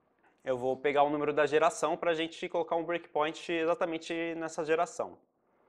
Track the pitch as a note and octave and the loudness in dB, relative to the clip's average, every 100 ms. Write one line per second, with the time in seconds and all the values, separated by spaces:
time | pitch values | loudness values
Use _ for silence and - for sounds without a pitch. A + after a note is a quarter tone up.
0 | _ _ _ _ C3+ B2+ B2+ C3 D3 C#3+ | _ _ _ _ -4 -2 0 0 2 4
1 | C#3+ D3 D3 D3 D3 D3+ D#3+ E3 D#3 E3+ | 4 2 0 2 4 4 4 2 0 0
2 | E3+ D#3+ D#3+ - F3+ F3 E3 E3 E3 E3+ | 0 0 -2 -6 -4 -2 0 -2 0 -4
3 | - D3+ D3+ D#3+ - E3+ D#3+ E3 F3+ D#3+ | -4 -2 -2 -2 -4 0 2 2 0 -4
4 | - E3+ E3 E3 D#3+ D#3 D3+ D#3+ E3+ - | -4 -4 -4 -4 -6 -4 0 2 0 -4
5 | G2+ F2 _ _ _ _ | -8 -10 _ _ _ _